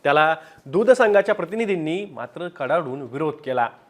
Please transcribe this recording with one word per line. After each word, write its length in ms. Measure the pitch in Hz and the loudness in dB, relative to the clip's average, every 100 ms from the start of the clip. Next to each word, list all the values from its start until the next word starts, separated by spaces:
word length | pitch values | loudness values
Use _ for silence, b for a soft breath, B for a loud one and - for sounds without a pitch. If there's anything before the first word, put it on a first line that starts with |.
त्याला 320 | 143 147 156 160 B B 139 | 2 2 2 0 B B -4
दूध 260 | 160 226 | 0 4
संघाच्या 440 | 247 214 202 196 208 | 4 6 4 4 -2
प्रतिनिधींनी 680 | 170 214 220 185 156 175 202 | -2 -4 -2 -2 -2 -6 -8
मात्र 360 | 120 120 - 175 | -12 -14 -12 -14
कडाडून 540 | 175 131 165 147 131 | -8 -2 -2 -2 -10
विरोध 320 | 127 135 156 147 131 | -10 -4 -4 -6 -6
केला 220 | 127 117 - | -2 -2 -6